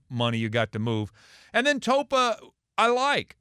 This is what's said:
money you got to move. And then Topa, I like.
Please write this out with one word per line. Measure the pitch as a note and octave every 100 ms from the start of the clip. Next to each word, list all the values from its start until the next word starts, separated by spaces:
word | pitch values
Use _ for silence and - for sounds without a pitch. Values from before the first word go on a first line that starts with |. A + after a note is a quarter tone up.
| -
money | A#2+ A#2+ A2+
you | A2+
got | A2+ A2
to | G#2+
move. | A#2 A2 G#2+ - - - -
And | A3+ C#4
then | C#4
Topa, | - C4+ B3+ C4 B3 G#3+ - _ _ -
I | A3+
like. | B3 C#4 B3+ - -